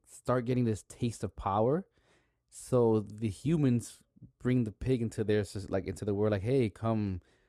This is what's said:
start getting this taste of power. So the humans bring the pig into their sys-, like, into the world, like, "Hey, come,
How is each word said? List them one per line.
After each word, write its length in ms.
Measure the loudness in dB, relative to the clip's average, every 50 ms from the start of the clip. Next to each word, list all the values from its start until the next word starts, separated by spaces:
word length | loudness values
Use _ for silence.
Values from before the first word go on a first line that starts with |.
| _ _
start 360 | -20 -8 -4 -2 -2 0 0
getting 180 | 0 0 0 2
this 180 | 0 0 -2 -6
taste 400 | -12 -8 -6 -4 -4 -4 -4 -8
of 120 | -8 -8
power. 480 | -6 -4 0 0 2 2 2 2 0 -2 -8 _ _ _ _ _ _ _ _ _ _ _ _
So 520 | -20 -20 -6 0 2 4 4 4 4 2
the 280 | 0 -4 -6 -6 -4 -6
humans 680 | -4 -4 -2 0 2 2 4 4 2 2 0 -4 -12 -20 _ _ _ _ -20 -20 _ _
bring 240 | -2 0 2 2 0
the 60 | -2
pig 320 | -4 -4 -2 0 0 0 0
into 200 | -2 -2 -2 0
their 200 | 2 2 2 0
sys-, 280 | -2 -4 -10 -6 -4
like, 160 | -2 -2 -2
into 180 | -4 -6 -6 -4
the 80 | -2 0
world, 180 | 2 2 2 2
like, 100 | 0 0
"Hey, 280 | 0 2 2 2 0
come, 500 | -2 -4 -2 -2 0 0 0 -2 -2 -4 -8 _ _ _ _